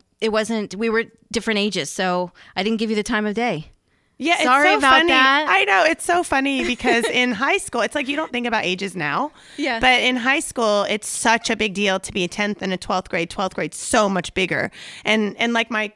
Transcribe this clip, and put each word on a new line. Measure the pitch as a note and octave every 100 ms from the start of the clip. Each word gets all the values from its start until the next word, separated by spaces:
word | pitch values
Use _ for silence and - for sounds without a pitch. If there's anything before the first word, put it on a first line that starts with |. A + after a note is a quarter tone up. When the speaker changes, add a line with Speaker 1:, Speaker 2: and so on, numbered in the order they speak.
| _ -
Speaker 1:
it | A3
wasn't, | G#3+ A3 A3+ G3+ F#3+
we | A3+
were | A3 A3+ _ -
different | A#3 A#3 G#3
ages, | G#3 F3 C#3
so | - F#3 F3+ F3+ - - -
I |
didn't | G3+ A3
give | A3
you | G#3+
the |
time | G#3 G#3+ G#3+
of |
day. | G3+ A#3+ D#3 - _ _ _ _ -
Speaker 2:
Yeah, | D4 -
it's |
Speaker 1:
Sorry | B3+ C4+ D#4
Speaker 2:
so | G#4
Speaker 1:
about | C4+ C4+
Speaker 2:
funny. | E4+
Speaker 1:
that. | C4 C4 C#4+ D#4
Speaker 2:
I | F#4+
know, | G4+ F#4+
it's | D#4+ E4 -
so | F4
funny | E4+ C#4 C#4 C4+
because | F4 - B3+ A#3 A#3
Speaker 1:
<laughs> |
Speaker 2:
in | B3 B3
high | G3+ C#4 F#4+
school, | - -
it's | D4+ D4+
like | C4
you | C#4+
don't | D#4+
think | A#3+ A#3+
about | A3+ F3+
ages | F3+ G3 F#3
now. | D3 D#3+ D4 - - -
Speaker 1:
Yeah. | C#4+ A3+
Speaker 2:
But | B3+ B3
in | B3 B3+
high | B3 D4
school, | - - A3 G#3
it's | - G#3+ -
such | - A#3+ A3+ -
a | A3
big | A3
deal | F#3 G3+ F#3+
to | -
be | G3+
a | F3
tenth | - G#3 G3+
and | F#3+
a | F#3
twelfth | - F#3+ -
grade. | F3+ E3+
Twelfth | - F#3 -
grade's | D#3 -
so | - A#3 G#3
much | F#3 - -
bigger. | F#3 D3+ - - - - -
And, | A3 G#3 F#3+
and, | A#3
like, | A#3 A#3
my, | A3 G#3+